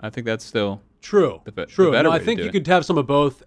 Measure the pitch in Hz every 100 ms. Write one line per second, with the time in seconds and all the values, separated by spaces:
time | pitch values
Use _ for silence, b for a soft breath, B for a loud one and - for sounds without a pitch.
0 | 107 113 117 110 - 117 101 98 _ _
1 | - 208 151 95 - - - - 180 120
2 | 156 165 - 220 170 202 151 180 - 165
3 | 123 143 147 127